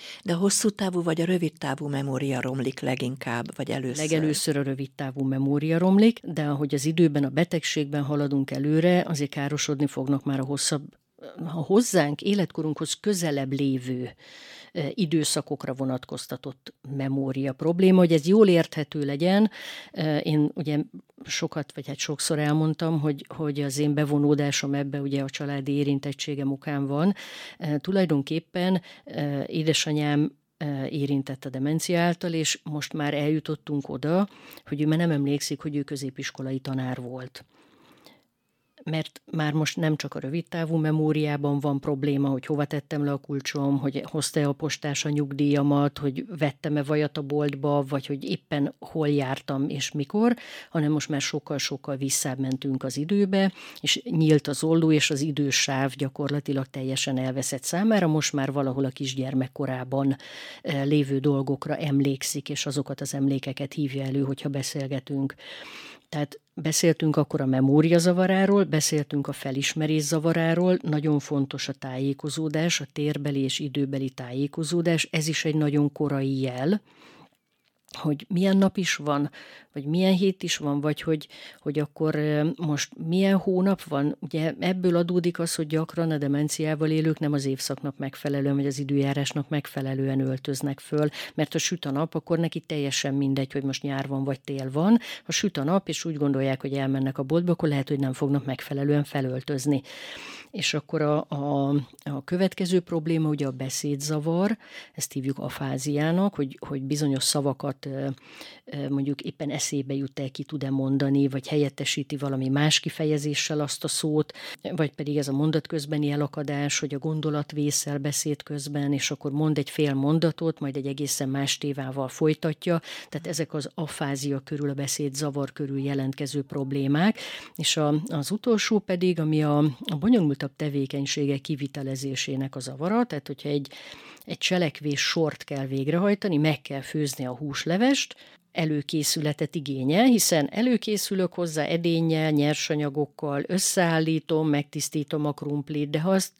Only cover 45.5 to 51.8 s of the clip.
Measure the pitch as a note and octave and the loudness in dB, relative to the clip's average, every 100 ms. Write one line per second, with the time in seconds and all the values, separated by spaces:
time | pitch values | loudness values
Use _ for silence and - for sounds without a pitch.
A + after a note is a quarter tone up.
45.5 | C#3+ C#3+ C#3+ C#3+ - C#3+ C3 - E3+ D3 | 4 4 4 4 0 -4 -4 -6 -2 -2
46.5 | - D#3+ D3 C#3 D3+ D3 D#3 C#3+ D3 D3 | -2 -2 -2 0 2 0 -2 -2 0 0
47.5 | C#3 D3 C#3+ C#3 C#3 - C#3 D#3+ F#3 - | 0 2 2 2 -2 -4 -6 -4 -6 -4
48.5 | D3 C#3+ - - D#3+ D3 D3 C3 C3+ - | -2 -2 -4 -8 -2 2 2 0 -4 -4
49.5 | C#3 D3+ C#3 - D3+ C#3 G#3 A#3 A#3+ - | -4 -2 -4 -4 -4 -2 2 2 2 -4
50.5 | - - E3 D3+ D3+ - C#3+ - D3 - | -18 -6 0 2 0 0 -2 -2 -4 -4
51.5 | C#3+ - C#3 | -6 -4 -6